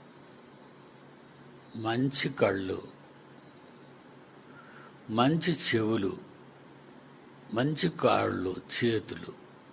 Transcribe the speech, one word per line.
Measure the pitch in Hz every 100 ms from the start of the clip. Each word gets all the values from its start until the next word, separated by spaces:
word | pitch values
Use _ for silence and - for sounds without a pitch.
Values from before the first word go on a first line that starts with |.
| - - - - - - - - - - - - - - - - - 117
మంచి | 110 120 135 - -
కళ్ళు, | - 107 98 95 92 - - - - - - - - - - - - - - - - - - - - - - -
మంచి | 110 131 165 175
చెవులు, | 156 - 113 110 110 98 - - - - - - - - - - - - - -
మంచి | 110 139 151 175
కాళ్ళు, | - 117 104 104 98 92
చేతులు. | 92 - - 117 110 - 85 90 - - - -